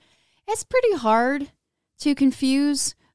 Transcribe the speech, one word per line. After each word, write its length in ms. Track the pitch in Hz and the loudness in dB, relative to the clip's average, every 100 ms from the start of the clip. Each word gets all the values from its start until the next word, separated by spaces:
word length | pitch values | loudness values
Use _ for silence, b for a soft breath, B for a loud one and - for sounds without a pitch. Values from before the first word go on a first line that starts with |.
| _ _ _ _ - | _ _ _ _ -8
It's 160 | 453 | -8
pretty 300 | - 508 494 | -2 0 0
hard 580 | 339 226 226 247 285 285 _ _ _ _ - | 0 2 2 2 -2 -8 _ _ _ _ -4
to 160 | 294 | -2
confuse 800 | 277 269 - 262 269 285 285 - - _ | 2 0 0 0 0 0 -2 -4 -8 _